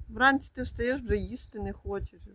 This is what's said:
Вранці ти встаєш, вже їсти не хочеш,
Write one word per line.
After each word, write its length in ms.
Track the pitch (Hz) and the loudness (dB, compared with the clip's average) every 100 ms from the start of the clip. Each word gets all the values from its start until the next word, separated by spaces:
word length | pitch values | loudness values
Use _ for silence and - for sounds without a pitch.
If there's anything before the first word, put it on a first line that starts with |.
| - | -12
Вранці 420 | 220 269 269 - | 4 6 6 0
ти 80 | 254 | -8
встаєш, 400 | 247 - 240 269 | -6 -2 0 0
вже 140 | 226 208 | 0 0
їсти 440 | 185 247 - 214 | 0 -8 -12 -6
не 120 | 196 | -6
хочеш, 480 | - 202 202 185 180 208 | -6 -6 -4 -6 -12 -18